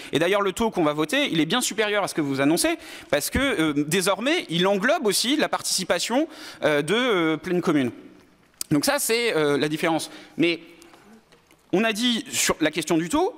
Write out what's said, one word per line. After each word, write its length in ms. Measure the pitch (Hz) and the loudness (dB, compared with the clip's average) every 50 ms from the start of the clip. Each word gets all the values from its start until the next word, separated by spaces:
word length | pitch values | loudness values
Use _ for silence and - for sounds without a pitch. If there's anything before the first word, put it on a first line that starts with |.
| - - - | -10 -4 -2
Et 60 | 143 | 0
d'ailleurs, 220 | 165 180 202 202 | 0 2 2 2
le 120 | 202 196 185 | 0 0 -2
taux 180 | - 233 220 | -2 -2 -2
qu'on 140 | - 190 160 | 0 0 0
va 100 | 151 147 | 0 0
voter, 340 | 151 156 160 262 277 294 254 | 0 -2 -2 0 0 0 0
il 100 | - - | 2 0
est 60 | 151 | 0
bien 140 | 160 202 247 | 2 2 0
supérieur 420 | 240 - 196 202 214 208 208 208 185 | 0 -2 0 0 0 0 2 0 0
à 60 | 156 | 0
ce 60 | - | 0
que 80 | - 151 | -2 0
vous 180 | 139 139 135 | 0 2 2
annoncez, 380 | 139 143 165 170 - 320 339 320 - - - - - - | 4 4 4 4 2 0 0 -2 -6 -14 -18 -16 -6 -2
parce 180 | - 147 - - | 0 0 0 0
que, 100 | - 247 | -2 0
euh, 460 | 269 277 247 - 160 156 143 143 147 | 0 0 2 2 0 0 0 0 -2
désormais, 600 | 151 160 196 175 196 190 180 226 277 330 359 349 - | 0 0 0 2 0 0 0 0 -2 -2 -2 -2 -4
il 180 | 160 170 175 | -2 0 2
englobe 380 | 196 202 196 190 254 320 359 277 | 2 2 2 2 2 2 2 2
aussi 320 | 208 180 - - 233 294 | 0 0 0 0 0 0
la 140 | - 202 170 | 0 0 0
participation, 760 | - 170 - - - - 185 - 190 175 - - 226 277 320 320 - - - - - - - | -2 -4 -4 -4 -4 -4 -2 0 0 0 0 0 0 0 0 -2 -4 -12 -18 -18 -8 -2 0
euh, 160 | 151 151 147 | 2 2 2
de, 140 | 147 147 202 | 2 0 0
euh, 420 | 233 254 254 208 180 165 160 160 | 0 2 2 2 2 2 0 0
pleine 240 | 151 - 185 180 180 | -2 -2 -2 -2 -2
commune. 300 | - 185 156 147 131 120 - - - - - - - _ _ _ _ _ _ - - - | 0 2 2 2 0 -2 -4 -8 -16 -20 -20 -20 -20 _ _ _ _ _ _ -10 -4 0
Donc 160 | - 147 - | 0 0 2
ça, 120 | - - 285 | 2 0 0
c'est, 380 | - - 226 233 240 226 170 | 0 0 0 2 2 2 2
euh, 220 | 156 151 143 143 139 | 2 2 2 2 2
la 100 | 139 151 | 0 -2
différence. 420 | 151 156 - 165 165 151 - - - - - - - - | -2 0 0 0 0 0 -2 -6 -14 -18 -20 -10 -4 0
Mais 220 | 156 170 170 - - - - - - - - - - - - - _ _ - - _ _ _ _ _ _ | 0 0 0 -2 -6 -14 -20 -20 -20 -20 -20 -20 -20 -20 -20 -20 _ _ -20 -20 _ _ _ _ _ _
on 140 | - 185 226 | 0 0 2
a 80 | 226 220 | 2 0
dit 320 | 196 247 247 240 202 - 139 | 0 0 0 0 0 -2 -4
sur 260 | 127 - - - 185 - 156 | -4 -2 0 0 0 2 0
la 80 | 156 | 0
question 260 | - 175 151 - 175 | 0 0 -2 0 0
du 140 | 160 170 175 | 0 0 0
taux, 240 | - 302 370 453 - | 0 0 0 0 -2